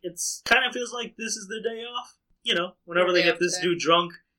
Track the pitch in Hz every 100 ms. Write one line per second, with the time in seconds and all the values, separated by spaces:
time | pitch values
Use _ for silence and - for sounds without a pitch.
0 | 180 175 - - - 240 254 247 240 240
1 | 226 - 226 220 190 220 220 226 233 240
2 | 240 _ _ _ - 196 180 - - 170
3 | 185 175 175 165 175 180 180 170 143 170
4 | 175 - _